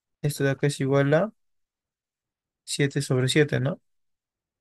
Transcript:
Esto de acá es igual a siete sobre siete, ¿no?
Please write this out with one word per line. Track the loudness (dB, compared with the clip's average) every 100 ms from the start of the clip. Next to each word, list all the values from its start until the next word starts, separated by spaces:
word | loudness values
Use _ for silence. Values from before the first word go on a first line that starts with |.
| _ _
Esto | -6 -2
de | -2
acá | 0 -2
es | -2
igual | 0 2 4
a | 2 0 -8 _ _ _ _ _ _ _ _ _ _ _ _
siete | -8 -2 -2 -2
sobre | -2 0 2
siete, | 2 2 0
¿no? | -4 -6 _ _ _ _ _ _ _ _